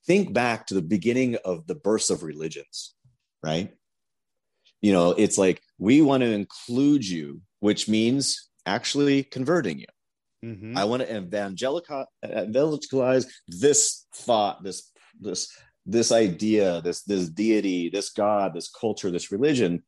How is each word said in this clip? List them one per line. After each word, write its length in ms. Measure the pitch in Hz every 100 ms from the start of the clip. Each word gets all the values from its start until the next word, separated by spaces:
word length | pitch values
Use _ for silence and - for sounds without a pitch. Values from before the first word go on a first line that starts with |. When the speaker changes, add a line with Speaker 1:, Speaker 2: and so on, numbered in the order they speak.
| -
Speaker 1:
Think 260 | 190 190
back 320 | 104 120 110 -
to 60 |
the 80 | 98
beginning 540 | 80 104 110 123 127 117
of 240 | 92 85 82
the 80 | 82
births 340 | 98 107 -
of 140 | 85
religions, 720 | 80 73 80 76 - - - _ _ _ _ _
right? 300 | 78 80 101 _ _ _ _ _ _ _ _ _ _ _
You 120 | 104
know, 180 | 92 87
it's 260 | 90 101 -
like, 240 | 95 85 _ _
"We 240 | 95 143
want 220 | 143 135
to 80 | 120
include 760 | 104 95 - - 120 143 147 98
you," 360 | 85 73 80 _ _
which 300 | 104 98 -
means 600 | 107 113 139 131 - _ _ -
actually 580 | 104 - 139 143 139
converting 560 | 135 131 131 175 107 71
you. 80 | - _ _ _ _ _ 117
Speaker 2:
Mm-hmm. 320 | 101 110 87
Speaker 1:
"I 80 | 101
want 160 | 123
to 100 | -
evangelica-, 920 | 107 90 101 101 92 127 165 170 147 131 _ 107
evangelicalize 1000 | 110 98 120 156 147 - 135 127 131 127 - -
this 560 | 87 147 - - - _ -
thought, 480 | - 113 196 -
this, 260 | 95 90 - _ _ _
this, 320 | 101 90 - - _ _ 90
this 280 | 113 113
idea, 680 | 117 107 82 107 107 95 85
this, 220 | 85 85
this 240 | - 98 87
deity, 600 | 82 110 107 98 90 85
this 200 | 98 95
God, 440 | - 104 104 95
this 160 | 82 -
culture, 420 | - 113 101 98
this 200 | 87 -
religion 520 | 101 147 135 92 85